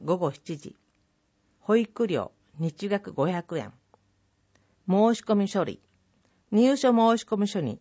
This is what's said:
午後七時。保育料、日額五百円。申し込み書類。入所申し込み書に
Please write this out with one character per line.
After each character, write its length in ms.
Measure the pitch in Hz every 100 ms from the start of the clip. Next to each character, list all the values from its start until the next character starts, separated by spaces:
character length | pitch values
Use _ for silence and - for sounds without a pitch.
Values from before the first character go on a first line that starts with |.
午 140 | 147 180
後 120 | 170
七 260 | - - 151
時。 200 | 156 - _ _ _ _ _ _ _ _
保 180 | - 226
育 300 | 220 - 226
料、 240 | 151 95 - _ -
日 280 | 165 - 196
額 240 | 202 202
五 140 | 151 147
百 320 | 175 170 160
円。 140 | 104 - _ _ _ _ _ _ _ _ _ _ -
申 280 | 190 220 233
し 60 |
込 120 | -
み 140 | 208 196
書 160 | 202
類。 160 | 160 - _ _ _ _ _ _ _
入 240 | 208 254 277
所 160 | 262
申 260 | 233 226 226
し 80 | -
込 120 | 214
み 100 | 202
書 120 | 202
に 200 | 139 -